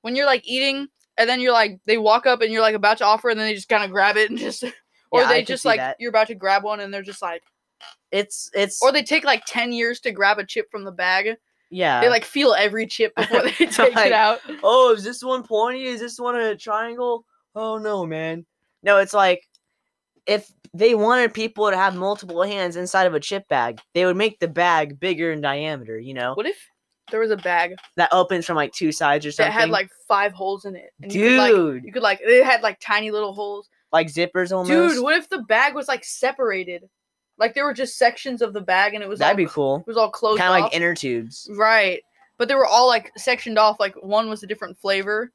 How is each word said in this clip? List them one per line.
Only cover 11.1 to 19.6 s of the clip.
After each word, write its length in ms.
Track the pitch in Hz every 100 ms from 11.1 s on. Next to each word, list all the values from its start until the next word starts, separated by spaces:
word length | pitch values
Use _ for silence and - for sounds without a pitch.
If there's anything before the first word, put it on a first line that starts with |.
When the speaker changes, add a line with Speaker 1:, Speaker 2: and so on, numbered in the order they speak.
| 185 208 233 _ _ _
Speaker 2:
Yeah. 280 | 185 170 127
Speaker 1:
They, 80 | 233
like, 160 | 233 226
feel 280 | 285 277
every 320 | 190 208 214 220
chip 300 | - 220 -
before 260 | 208 226
Speaker 2:
<laughs> 20 |
Speaker 1:
they 80 | 175
take 440 | - - - 240 226
Speaker 2:
Like, 120 | 214
Speaker 1:
it 40 |
out. 260 | 220 214 233 - 302
Speaker 2:
"Oh, 320 | - 247 254
is 100 | 220
this 200 | 196 240
one 180 | 254 254
pointy? 420 | - 214 233 254 262
Is 140 | 240
this 200 | 233 233
one 160 | 240 240
a 200 | 220 208
triangle? 680 | - 214 233 240 247 233 _ _ _ 214
Oh, 220 | 220 220
no, 260 | 214 202 165
man." 400 | 160 160 165 165 _ _ _
No, 140 | 196 202
it's 140 | 196 208
like, 260 | 190 180 _ _